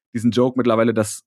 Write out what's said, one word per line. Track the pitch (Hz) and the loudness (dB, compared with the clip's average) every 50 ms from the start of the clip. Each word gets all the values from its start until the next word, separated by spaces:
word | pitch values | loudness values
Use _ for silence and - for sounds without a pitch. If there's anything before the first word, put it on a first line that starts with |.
| _ _ - | _ _ -10
diesen | 117 110 120 | -2 -2 0
Joke | 101 123 123 131 127 | 2 2 0 0 0
mittlerweile, | 127 120 120 110 113 113 117 110 | -2 0 0 2 2 2 2 2
dass | 113 104 - - - _ | 0 -2 -4 -6 -14 _